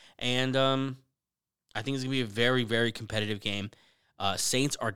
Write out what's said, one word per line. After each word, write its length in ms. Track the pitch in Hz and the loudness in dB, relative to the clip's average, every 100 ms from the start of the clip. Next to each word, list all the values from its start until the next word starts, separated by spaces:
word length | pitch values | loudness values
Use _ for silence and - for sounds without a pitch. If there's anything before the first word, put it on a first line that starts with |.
| - - | -20 -6
and, 380 | 123 127 131 135 | 0 2 2 4
um, 400 | 135 135 135 131 _ _ _ _ _ _ _ | 4 2 0 -6 _ _ _ _ _ _ _
I 80 | 107 | -8
think 120 | 117 135 | -4 -4
it's 60 | |
gonna 80 | 131 | -2
be 100 | 135 | -2
a 40 | 113 | -2
very, 380 | 104 120 127 | 2 4 4
very 260 | 110 117 117 | 2 2 2
competitive 480 | - 110 110 104 101 | -2 -4 -2 -2 -2
game. 300 | 104 101 101 - _ _ _ - | -4 -4 -6 -10 _ _ _ -4
Uh, 160 | 98 92 | -2 0
Saints 400 | - 127 143 - | 0 2 0 -2
are 160 | 113 | -6